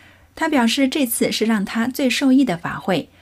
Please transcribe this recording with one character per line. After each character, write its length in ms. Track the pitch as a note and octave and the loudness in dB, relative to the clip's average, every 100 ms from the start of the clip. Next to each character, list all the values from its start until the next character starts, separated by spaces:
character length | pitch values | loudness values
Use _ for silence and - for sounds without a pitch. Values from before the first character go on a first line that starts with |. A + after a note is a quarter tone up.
| - - _ | -20 -20 _
他 160 | - D#4+ | -6 -2
表 160 | D4 A#3 | 2 2
示 200 | C#4 C4+ | 2 0
这 200 | D#4 A#3+ | 0 -2
次 260 | - A3 | 0 -2
是 140 | - A3+ | 0 0
让 180 | A3 | 0
他 240 | G3 A3+ A#3+ | -2 -2 -4
最 220 | B3+ C4 | -2 -2
受 200 | - C4+ | 2 4
益 140 | C4 | 4
的 140 | B3+ E3+ | 4 -2
法 200 | - - | -6 -6
会， 300 | - F3 - _ | -2 -2 -4 _